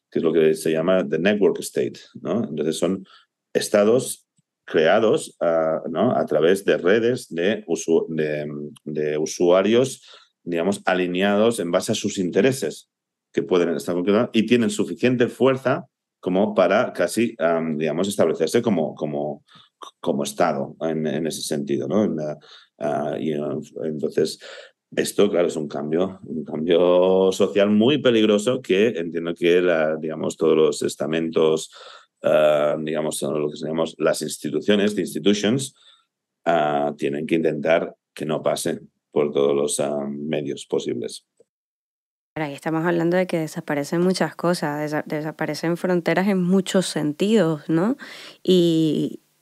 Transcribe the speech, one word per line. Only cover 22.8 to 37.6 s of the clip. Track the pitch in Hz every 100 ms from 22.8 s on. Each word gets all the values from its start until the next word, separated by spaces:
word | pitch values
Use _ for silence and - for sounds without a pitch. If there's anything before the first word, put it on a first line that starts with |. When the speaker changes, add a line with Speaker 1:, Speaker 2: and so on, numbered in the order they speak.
| 76 69 76 57
Speaker 1:
y, | 78
ah, | 73 73 71 - -
entonces, | 80 76 76 - 80 - - - - _ _ -
esto, | - - 101
claro, | 85 82
es | 78
un | 73
cambio, | 71 76 82 95 95
un | - 80 71
cambio | 76 82 87 90 90 92 95 95
social | - 95 101 104
muy | 107 120 147
peligroso | 131 113 107 104 110 127
que | - 95 117
entiendo | 95 85 82 82 85
que | 87 90
la, | 90 80 78 78
digamos, | 78 78 80 -
todos | 80 78
los | 76 71
estamentos, | 73 - 73 82 82 82 80 78 - - - - _ _
ah, | 80 78 78 73 76 78
digamos, | 78 78 78 -
lo | 69 76 73
que | 71
llamamos | 76 80 80 -
las | 78 76
instituciones, | 76 - 73 73 101 104 104 92
the |
institutions, | 78 78 78 208 - 135 - - _ _ _ _ _ _ 82
ah, | 82 73 71 71 73
tienen | 73 71 76
que | 82
intentar | 80 76